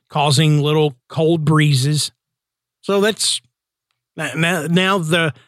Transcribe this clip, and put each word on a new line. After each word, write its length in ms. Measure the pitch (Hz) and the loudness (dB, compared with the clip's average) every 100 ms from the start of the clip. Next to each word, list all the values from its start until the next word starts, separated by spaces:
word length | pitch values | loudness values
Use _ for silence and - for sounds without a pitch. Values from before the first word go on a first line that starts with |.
| _ | _
causing 520 | 151 147 139 156 147 | -2 0 2 2 2
little 340 | 147 156 151 131 _ | 2 0 0 -2 _
cold 360 | - 160 170 | -2 0 0
breezes. 680 | 151 151 151 135 139 151 - - _ _ _ _ _ _ | 2 2 2 2 0 -2 -4 -10 _ _ _ _ _ _
So 180 | - 196 | -4 0
that's 400 | 208 208 - - - _ _ _ _ _ _ - | 0 -2 -4 -6 -10 _ _ _ _ _ _ -10
now, 160 | 151 | -8
now, 320 | 160 165 180 151 | -2 -2 -2 0
now 300 | 175 190 196 | 0 2 0
the, 360 | 156 170 160 - | 0 0 -2 -4